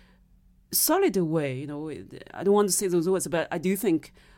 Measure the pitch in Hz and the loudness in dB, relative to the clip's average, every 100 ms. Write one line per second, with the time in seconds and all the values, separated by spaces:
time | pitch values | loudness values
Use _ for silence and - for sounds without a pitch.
0 | _ _ _ _ _ _ _ - - 339 | _ _ _ _ _ _ _ -2 2 2
1 | 392 190 165 160 143 127 151 147 156 135 | 2 2 0 0 -2 -4 -8 -10 -10 -12
2 | 95 - - - 175 208 208 180 196 175 | -14 -18 -16 -4 2 4 4 2 0 2
3 | 165 190 160 170 - 175 185 190 220 160 | 2 0 0 -2 -2 -2 -2 0 2 0
4 | - - - | 0 -20 -20